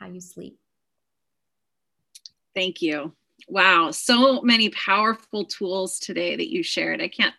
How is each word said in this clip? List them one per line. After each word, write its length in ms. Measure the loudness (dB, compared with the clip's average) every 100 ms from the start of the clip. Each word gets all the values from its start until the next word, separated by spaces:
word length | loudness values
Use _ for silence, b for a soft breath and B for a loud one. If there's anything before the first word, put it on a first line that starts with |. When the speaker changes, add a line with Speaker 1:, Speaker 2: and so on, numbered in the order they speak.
Speaker 1:
how 60 | -16
you 160 | -16
sleep. 360 | -18 -18 -18 -20 _ _ _ _ _ _ _ _ _ _ _ _ _ _ _ -20 -20 _ _
Speaker 2:
Thank 260 | -6 -6 -4
you. 320 | -4 -4 -8 -14 _ _ -4
Wow, 420 | 2 6 6 4
so 500 | 0 2 4 4 4
many 260 | 4 4 2
powerful 760 | -2 0 2 2 0 _ -8
tools 540 | -8 -6 -4 -2 -4 -6
today 380 | -8 -4 -4 -4
that 160 | -4
you 100 | -4
shared. 400 | -4 -4 -2 -4
I 60 | -4
can't 260 | -2 -2